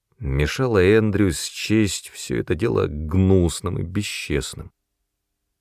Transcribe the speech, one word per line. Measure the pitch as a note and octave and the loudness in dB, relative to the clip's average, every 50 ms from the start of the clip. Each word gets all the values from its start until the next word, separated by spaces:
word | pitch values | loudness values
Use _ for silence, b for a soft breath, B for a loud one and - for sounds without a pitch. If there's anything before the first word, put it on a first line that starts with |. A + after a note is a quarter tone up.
| _ _ _ _ | _ _ _ _
мешала | - C2+ C2+ C#2 D2 D2 - - C3 B2 A2+ F#2+ F2+ | -4 -2 0 2 0 0 0 -2 -2 2 4 4 6
Эндрю | F#2+ G#2+ A2 A2 G#2+ F#2+ G2 G#2 F#2 D2+ | 6 6 6 4 2 2 2 2 2 0
счесть | - - - - - - - G#2 A2 G#2+ F#2 - - - - | -2 -6 -10 -10 -10 -4 0 2 2 2 2 -2 -6 -12 -14
все | - - - - - A2+ | -18 -16 -10 -6 -4 -4
это | - - F2+ | -2 -2 -2
дело | D#2+ A2+ A#2 G#2+ F#2+ F#2+ | -2 0 0 0 0 0
гнусным | F2 D2+ D2 D#2+ D#2 E2+ F#2+ F#2+ F#2 F#2+ F#2 F2 E2 - - - F2+ - G#2+ | -2 -2 -6 -6 -2 0 2 4 4 6 4 4 2 0 -2 -8 -6 -6 -6
и | F#2+ | -6
бесчестным. | F2 F#2 G#2 G#2 - - - - - D2+ C#2 - - - - - - _ _ _ _ _ _ _ _ _ _ _ _ _ _ _ _ _ _ | -6 -6 -6 -6 -6 -8 -10 -6 -4 -4 -4 -4 -6 -12 -14 -16 -18 _ _ _ _ _ _ _ _ _ _ _ _ _ _ _ _ _ _